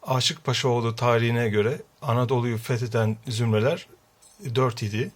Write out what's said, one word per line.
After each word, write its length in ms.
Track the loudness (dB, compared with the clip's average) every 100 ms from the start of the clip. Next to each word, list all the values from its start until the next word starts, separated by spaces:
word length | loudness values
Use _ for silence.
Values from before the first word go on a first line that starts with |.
Aşık 400 | 0 0 0 -2
Paşaoğlu 520 | -4 -2 2 0 0 0
tarihine 540 | 2 4 4 2 2
göre 320 | 2 0 -2 -10 _
Anadolu'yu 560 | -2 0 2 0 0 -4
fetheden 600 | -4 -4 -2 0 0 -2 -6
zümreler 600 | -2 2 2 2 -2 -8 -20 _ _ -20 _ -6 0
dört 280 | 0 0
idi. 280 | -4 -4 -6